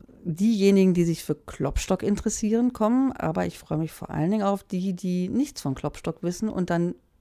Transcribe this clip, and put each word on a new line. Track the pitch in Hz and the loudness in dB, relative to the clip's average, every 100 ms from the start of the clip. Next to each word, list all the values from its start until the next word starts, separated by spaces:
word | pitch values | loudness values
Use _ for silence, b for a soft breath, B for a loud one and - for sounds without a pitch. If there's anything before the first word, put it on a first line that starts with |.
| - - | -20 -10
diejenigen, | 170 160 214 214 196 196 185 | -8 0 2 4 6 8 6
die | 175 | 4
sich | 170 160 | 2 0
für | - 151 | -2 -6
Klopstock | - - 139 - - 196 | -6 -4 -2 -2 0 0
interessieren, | 113 202 220 - 214 226 247 | 0 0 -2 -2 0 2 0
kommen. | 240 214 254 269 | 0 2 2 2
Aber | - 160 180 175 | -2 -4 -2 -4
ich | - | -6
freue | - 156 | -6 -4
mich | 160 | -4
vor | - - | -8 -8
allen | - 165 | -2 0
Dingen | 214 | 0
auf | 196 196 | 0 -2
die, | - 185 190 | -4 -4 -4
die | 180 185 180 185 | -4 -2 -2 0
nichts | 226 294 - | -2 -2 -4
von | 139 131 | -6 -4
Klopstock | 151 - - 160 | -6 -6 -8 -6
wissen | 170 175 220 | -6 -4 -4
und | - 175 | -2 0
dann | 170 175 - _ _ | 0 0 -4 _ _